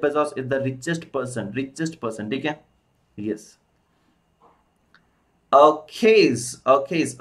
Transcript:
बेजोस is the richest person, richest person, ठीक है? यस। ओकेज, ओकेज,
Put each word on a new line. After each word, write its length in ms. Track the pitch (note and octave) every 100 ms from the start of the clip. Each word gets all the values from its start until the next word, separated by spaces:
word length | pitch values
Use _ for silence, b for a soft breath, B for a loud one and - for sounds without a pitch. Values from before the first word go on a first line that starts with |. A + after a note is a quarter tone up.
बेजोस 280 | D3 D3 D3
is 120 | C3+
the 140 | B2+ C3+
richest 420 | C3+ B2+ E3 E3 - C3+
person, 340 | A#2+ A#2 G2
richest 460 | B2+ C3+ - D#3+ -
person, 240 | A2+ A2 G#2
ठीक 160 | C3+
है? 180 | D3 D3+ _ _ _ _ _ G#2+
यस। 380 | G#2 - - _ _ _ _ _ _ _ _ _ _ _ _ _ _ _ _ _ _ _ _
ओकेज, 1040 | C#3 D3+ D3+ - - G#3+ A3 D3 A#2+ - - B2+
ओकेज, 480 | C#3 - E3 B2+ -